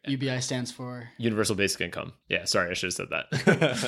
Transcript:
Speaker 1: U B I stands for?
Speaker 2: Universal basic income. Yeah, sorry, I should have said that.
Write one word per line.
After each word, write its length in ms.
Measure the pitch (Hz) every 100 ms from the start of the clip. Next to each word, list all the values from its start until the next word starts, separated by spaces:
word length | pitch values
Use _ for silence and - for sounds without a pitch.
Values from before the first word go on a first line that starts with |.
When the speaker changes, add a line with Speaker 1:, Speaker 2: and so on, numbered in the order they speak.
| -
Speaker 1:
U 100 | 135
B 120 | 135
I 100 | 127
stands 320 | 127 127 120
for? 380 | - 127 123 117 -
Speaker 2:
Universal 400 | 117 107 104 98
basic 240 | 95 -
income. 320 | 87 87 - - -
Yeah, 160 | 87 85
sorry, 260 | 101 87
I 20 |
should 140 | 92 90
have 60 |
said 160 | - -
that. 160 | 80 - 143 - - 156 123